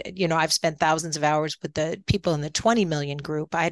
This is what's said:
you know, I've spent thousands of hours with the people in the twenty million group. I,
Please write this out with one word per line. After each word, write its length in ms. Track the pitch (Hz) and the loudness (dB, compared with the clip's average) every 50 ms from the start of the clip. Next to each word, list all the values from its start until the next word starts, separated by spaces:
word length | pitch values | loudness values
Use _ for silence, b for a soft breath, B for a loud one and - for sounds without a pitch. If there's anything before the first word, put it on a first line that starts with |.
| - | -12
you 220 | - 180 185 185 | -8 -4 -2 0
know, 80 | 165 165 | 2 2
I've 160 | 160 160 156 | 2 2 2
spent 280 | - - - 165 156 - | 0 0 0 0 0 2
thousands 360 | 170 156 160 160 165 165 156 | 2 2 2 2 0 -4 -2
of 80 | 151 151 | 0 2
hours 340 | 151 151 151 156 151 - - | 2 2 2 0 -2 -4 -8
with 120 | - 151 - | -10 -6 -4
the 280 | 156 156 160 180 196 - | -2 -2 -2 -4 -4 -2
people 260 | - - 196 - 180 156 | 0 0 0 0 0 0
in 80 | 147 | 0
the 80 | 147 156 | -2 -4
twenty 340 | - - - 226 240 226 196 | -2 0 2 2 4 4 2
million 340 | 165 156 147 143 143 143 | 2 0 -2 -2 -4 -6
group. 380 | 147 139 - 151 151 156 - - | -6 -6 -4 -4 -4 -4 -2 -2
I, 160 | 165 160 170 | 0 0 0